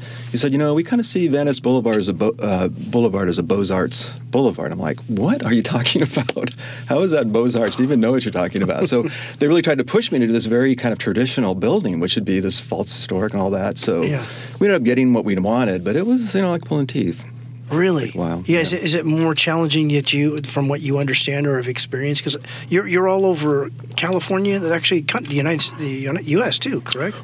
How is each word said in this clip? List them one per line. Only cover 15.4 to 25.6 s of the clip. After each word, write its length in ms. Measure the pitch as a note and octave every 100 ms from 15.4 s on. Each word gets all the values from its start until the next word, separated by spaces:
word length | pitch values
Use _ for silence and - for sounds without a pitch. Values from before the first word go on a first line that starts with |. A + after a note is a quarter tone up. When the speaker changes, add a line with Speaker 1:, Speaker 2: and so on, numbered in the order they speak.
| F#2+ A#2 A#2+ F#2
Speaker 1:
but 120 | F2+ C3
it 120 | G#3
was, 260 | B3+ A3
you 80 | G3
know, 80 | F#3+
like 160 | E3+ -
pulling 220 | D#3 C3+
teeth. 360 | - F#2 - - - - - -
Speaker 2:
Really? 360 | D3+ F#3 E3 A#2+
Speaker 1:
Like, 100 | -
wow. 280 | E2+ E2+ F2+
Speaker 2:
Yeah, 140 | E3+
is 120 | D#3
Speaker 1:
Yeah. 80 | F3+
Speaker 2:
it, 60 | F3+
is 100 | E3
it 100 | D#3
more 300 | D#3+ D#3+ D3+
challenging 540 | - D#3+ E3 D3+ D3+
that 240 | D3 C3+
you, 260 | C#3+ D3 D3+
from 260 | C#3 D3 C#3
what 100 | C#3+
you 200 | C#3+ C#3
understand 460 | C#3 B2+ - C#3+ C#3+
or 100 | C3+
have 100 | B2
experienced? 560 | A#2+ - B2+ C#3+ D3
'Cause 140 | - - - - -
you're, 180 | F3 G3+
you're 220 | F3 F#3+
all 160 | F#3+ F#3+
over 440 | E3 D3+ C#3+ C3+ - - -
California, 580 | E3+ F#3 - F#3+ G3+ G3
and 100 | E3
actually 340 | E3 - F#3
con-, 220 | C#3+ -
the 120 | D3 C#3+
United, 340 | C#3+ D#3+